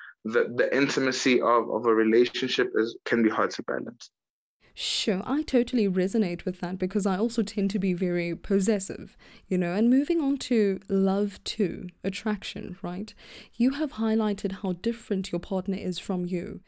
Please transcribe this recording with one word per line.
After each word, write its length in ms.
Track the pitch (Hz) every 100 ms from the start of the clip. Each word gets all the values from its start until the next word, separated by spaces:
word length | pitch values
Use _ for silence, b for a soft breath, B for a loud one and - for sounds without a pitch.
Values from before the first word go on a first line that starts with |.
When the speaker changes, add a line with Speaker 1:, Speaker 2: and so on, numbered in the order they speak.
| B - 110
Speaker 1:
the, 280 | 117 - 123
the 200 | - 135
intimacy 680 | 139 143 135 123 135 123
of, 280 | 113 117 -
of 160 | 107 120
a 80 |
relationship 760 | 110 110 117 120 - 127 - 127 110
is, 220 | 113 - -
can 180 | 117
be 60 | 110
hard 220 | 110 101
to 120 | -
balance. 460 | - - - - - _ _ _ _ _ b -
Speaker 2:
Sure, 460 | - - - 190 -
I 180 | 285
totally 440 | 311 254 247 247 202
resonate 580 | 185 185 226 185 170 185
with 140 | 180
that 180 | 175 185
because 260 | 185 208 196
I 120 | 185
also 260 | 226 233
tend 260 | 202 - 196
to 80 | 196
be 140 | 190
very 420 | 175 180 175 170 170
possessive, 800 | - 202 196 208 - - - - B B -
you 80 | 185
know, 180 | 175
and 140 | 185 233
moving 300 | 262 294 339
on 180 | 277 277 -
to 300 | 233 202 196 -
love 540 | 196 190 196 208 -
too, 460 | - - 190 - 180 -
attraction, 760 | 196 190 220 208 - - - 180
right? 320 | 175 180 214 B B B B
You 180 | - 247
have 220 | 277 302
highlighted 720 | - 220 220 214 202 190 190
how 100 | 190
different 580 | 180 226 226 - 190 190
your 80 | 175
partner 380 | - 190 190 185
is 220 | 185 170
from 260 | - 180 175
you. 360 | 180 180 180